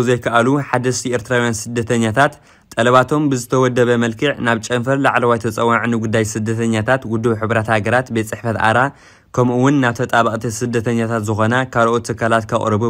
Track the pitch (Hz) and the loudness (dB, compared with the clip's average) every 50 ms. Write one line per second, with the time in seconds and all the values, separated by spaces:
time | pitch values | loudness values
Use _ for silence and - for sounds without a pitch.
0 | 123 123 123 120 120 117 113 117 117 127 139 147 139 - - 123 120 127 123 - | 2 2 0 0 0 0 2 2 2 4 2 0 0 -2 -2 -2 0 -2 -2 -2
1 | - 127 120 120 117 - 127 123 120 120 113 107 - 117 120 120 113 113 123 117 | -4 -4 -4 -4 -2 0 0 0 2 0 -2 -4 -6 -6 -4 -4 -2 0 0 0
2 | 117 113 107 135 139 151 - - _ _ - _ _ _ - - 117 123 123 127 | 0 0 2 2 2 2 0 -4 _ _ -20 _ _ _ -2 0 2 4 6 6
3 | 127 123 151 151 156 143 135 127 117 - - 131 131 127 123 127 123 120 120 120 | 4 4 2 0 2 0 0 -2 -2 -2 0 2 2 2 4 2 2 4 4 2
4 | 117 117 110 110 147 143 139 - 120 120 117 113 110 - 123 123 117 131 135 139 | 2 0 -2 -2 -2 -2 -2 -2 0 0 0 -2 -2 -2 -4 -2 0 0 0 2
5 | 139 127 104 127 135 120 120 113 - 117 107 113 113 117 117 110 107 117 120 113 | 2 0 0 2 0 0 0 0 0 -4 -4 -2 0 2 2 2 0 0 -2 -2
6 | 110 113 107 113 110 110 - 113 107 110 113 113 117 113 113 110 104 117 131 135 | -2 -2 0 0 0 0 -2 -4 -4 -4 -2 -2 -2 0 0 0 0 0 0 -2
7 | - 110 113 110 113 120 113 104 110 101 113 113 110 113 113 110 107 113 110 127 | -2 -4 -6 -2 0 0 0 0 -2 -2 -2 -2 0 0 -2 -2 0 0 0 0
8 | 127 - 117 113 107 110 - - - 117 107 - - 110 110 120 127 139 - - | 0 0 -4 -4 -4 -4 -8 -8 -6 -4 -2 0 0 2 2 2 2 0 -2 -8
9 | - - - - _ _ - - 123 127 123 123 127 139 147 143 131 120 110 - | -18 -20 -20 -20 _ _ -2 0 0 2 2 2 2 2 4 2 2 0 0 -2
10 | 127 - - 117 113 113 110 117 110 123 113 113 127 120 117 120 110 123 120 117 | -4 0 0 2 2 2 -2 -2 -4 -6 -6 -4 -4 -2 -2 -2 -2 0 -2 -2
11 | 113 110 117 113 104 107 110 104 110 110 120 127 131 127 - 123 117 113 117 120 | -2 -2 -2 -2 -2 -2 -2 0 0 0 2 0 -2 -2 0 0 2 2 2 0
12 | 117 - 113 110 117 113 117 113 110 110 123 113 104 110 107 104 117 117 | -2 -4 -6 -4 0 0 2 0 0 0 -2 -2 0 0 0 0 0 0